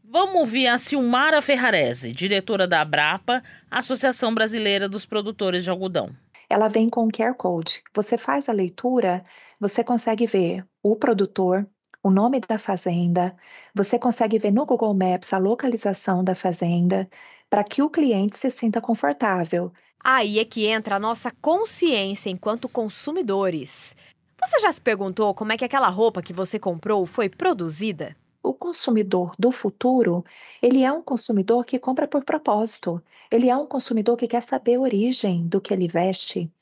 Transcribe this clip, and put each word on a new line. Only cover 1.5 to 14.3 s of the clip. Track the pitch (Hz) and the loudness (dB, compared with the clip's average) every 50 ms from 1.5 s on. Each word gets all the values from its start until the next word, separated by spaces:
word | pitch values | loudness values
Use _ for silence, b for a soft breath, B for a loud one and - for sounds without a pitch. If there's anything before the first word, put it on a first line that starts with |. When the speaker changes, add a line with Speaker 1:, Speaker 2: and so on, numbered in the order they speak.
| 277 247 247 240 208 170 143 120 120 123 131 117 | 0 2 2 2 2 2 2 0 0 -4 -6 -8
Speaker 1:
diretora | 127 135 175 196 202 196 190 - 220 196 185 180 | -6 -4 -2 0 0 -2 0 -2 0 0 2 2
da | 175 156 | 2 0
abrapa, | 156 156 151 151 147 151 175 190 _ - 240 254 B B B B B B | 2 2 2 2 2 2 0 -2 _ -2 -2 -2 B B B B B B
Associação | - 247 254 - 269 - - 262 247 - 254 220 226 | -6 -4 -2 -2 -2 0 0 0 0 0 -2 -2 0
Brasileira | 226 220 220 220 226 214 202 202 196 196 | 0 0 0 0 -2 0 2 2 2 0
dos | 196 196 220 - | -2 -4 -8 -8
Produtores | _ 214 214 202 214 220 - 208 190 180 180 175 | _ -4 -4 -4 -4 -4 -2 -2 0 0 0 -2
de | 185 | -2
Algodão. | 180 185 190 190 175 156 101 - 131 - _ _ B B B B | -4 -2 -4 -2 -2 -2 -4 -4 -10 -18 _ _ B B B B
Speaker 2:
Ela | - 202 220 214 | 2 2 2 2
vem | 214 226 226 233 | 4 4 2 2
com | - 240 226 | 2 0 0
o | 220 | 0
Q | 214 - | 0 0
R | 220 240 254 | -2 -2 -2
Code. | - - 185 175 165 165 - - - _ - | -2 -2 -2 -2 -2 -4 -4 -6 -6 _ -6
Você | _ 214 208 - 240 226 | _ -4 0 0 -2 -2
faz | - - 277 285 277 - | 0 -2 -2 -2 -2 -2
a | |
leitura, | 226 202 185 180 185 - - 247 254 247 208 185 180 185 180 B B B B B B B | 0 0 0 -2 -4 -4 -2 0 2 2 2 2 -2 -2 -6 B B B B B B B
você | 202 202 - - | -4 -2 0 -2
consegue | 233 - 247 226 - 233 220 214 233 | 0 0 -2 0 0 -2 0 0 0
ver | 220 - 190 180 170 180 185 185 _ _ _ | 2 2 2 2 2 0 -4 -8 _ _ _
o | - 208 220 | 0 0 2
produtor, | 214 - - 226 190 196 190 _ - 190 180 185 190 202 196 _ _ _ _ - _ | 2 2 2 2 2 0 -2 _ 0 2 2 2 0 -2 -6 _ _ _ _ -20 _
o | - 196 | 2 4
nome | 190 196 214 247 277 254 | 4 4 4 2 0 -2
da | - - 226 208 | -2 -2 -6 -4
fazenda, | - - 196 175 - 185 170 175 175 175 175 180 175 185 180 B B B B B B B B | -2 -4 -4 -2 -2 -2 0 0 0 2 2 2 0 0 -4 B B B B B B B B
você | 202 202 - - 240 | -2 0 0 0 0
consegue | - 247 226 - 233 214 | 2 0 0 2 0 0